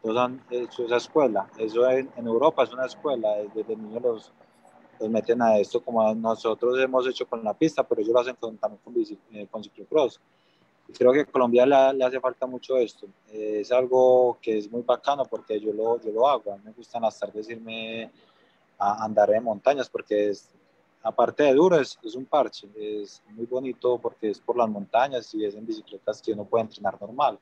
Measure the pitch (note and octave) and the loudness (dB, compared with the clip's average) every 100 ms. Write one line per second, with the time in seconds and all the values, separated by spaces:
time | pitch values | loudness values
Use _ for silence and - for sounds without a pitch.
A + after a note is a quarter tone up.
0 | A2 A#2 B2 C3 _ B2 A#2+ - A#2 A#2+ | -2 -2 -2 -4 _ -8 -8 -8 -2 -2
1 | - D#3 C3+ G2+ F#2+ - A2 A2+ B2+ C3 | 0 2 2 0 -6 -8 -4 2 2 2
2 | C3+ - A#2+ A#2 D3+ D#3+ A#2+ B2 C3 - | -2 -8 -2 2 2 2 -2 -2 -8 -6
3 | D3+ B2 G#2+ G#2 G#2 A2 G#2+ A2 G#2+ A2+ | -4 -2 -2 -4 -6 -8 -8 -8 -8 -4
4 | B2 A2 - _ _ _ _ _ _ _ | -4 -4 -12 _ _ _ _ _ _ _
5 | A2 A2+ G2+ A#2+ A#2 G#2+ G2 A#2+ - A#2 | -2 -2 0 2 4 4 2 -2 -2 0
6 | A2 A2 A2+ A2 A2+ G#2+ B2 B2+ C3 C3 | 0 0 -2 -2 -2 0 0 0 0 0
7 | B2+ B2 B2 A#2 A2 G2+ D#3+ D3 B2+ A#2 | -2 -4 -8 -6 -6 0 -2 0 -2 -2
8 | G#2+ B2 B2 B2 A2+ A2 G#2 G#2 - A#2+ | 2 2 0 -6 -12 -6 -8 -8 -6 -4
9 | G#2 G2+ _ G#2+ G2+ A2+ G#2 - F#2+ D#3 | -4 -8 _ -16 -12 -12 -14 -20 -2 0
10 | B2 - _ _ _ _ _ _ - - | 0 -4 _ _ _ _ _ _ -20 4
11 | B2 A#2 G2 C3 B2 A#2+ C3 C#3 C3+ C3+ | 4 6 2 2 4 6 6 6 6 4
12 | B2+ C3 B2+ B2 C3 B2 - C3 A2 - | 0 0 -4 -4 -8 -8 -2 0 0 -4
13 | G2 _ _ G#2+ G#2+ G#2+ G2+ B2 B2+ B2+ | -20 _ _ -8 -4 -4 0 0 4 4
14 | B2+ B2+ B2+ A#2 - A2 G#2 A#2+ A#2+ B2 | 6 6 4 0 -2 -2 -4 -6 -2 -2
15 | - C#3+ B2+ G#2+ - G#2+ G#2+ G#2 A2+ A#2 | 0 -2 -4 -8 -6 -4 -4 -2 -2 -2
16 | A2+ G#2+ C3+ C3 G#2 G2 G#2+ A2 A2 A#2 | -2 0 2 2 -4 -12 -18 -20 -14 -4
17 | A2+ - G#2 G#2+ A2 A#2 A2+ A2+ A2+ A2+ | -4 -4 -10 -10 -12 -14 -12 -12 -10 -10
18 | A2 _ _ _ _ _ _ _ G2+ G#2+ | -12 _ _ _ _ _ _ _ -2 -2
19 | A2 G#2+ G#2 G#2+ A#2+ G#2 - C#3+ A#2+ - | -2 2 4 4 0 0 0 0 -4 -8
20 | - G#2 G#2 G2 _ _ _ _ _ _ | -2 0 0 -2 _ _ _ _ _ _
21 | A2+ - A#2+ - D3 C3 F3+ E3 B2+ - | -4 0 0 4 4 6 6 4 0 -8
22 | A2+ B2 C3 D3+ A2+ - G2+ G#2+ G#2+ G#2 | -14 -12 -2 0 0 -6 -20 -12 -8 -8
23 | G2+ - _ G#2+ A#2 B2+ C3 A#2 B2 A#2+ | -10 -18 _ -12 -6 -6 -6 -4 -2 -2
24 | A#2 - G#2+ G2 - - A2+ G2+ G2 A2+ | -4 -6 -6 -6 -4 0 0 -2 -2 0
25 | C#3 B2+ A2 G#2+ G#2 G#2+ A2+ G#2+ - G2 | 0 -2 -8 -6 -6 -6 -10 -10 -12 -10
26 | - G#2+ - G#2 G2+ A2+ A2 - G2+ - | -10 -8 -6 -6 -2 -2 -2 -6 -8 -8
27 | G2+ B2+ C#3 G2+ | -14 -2 -2 -2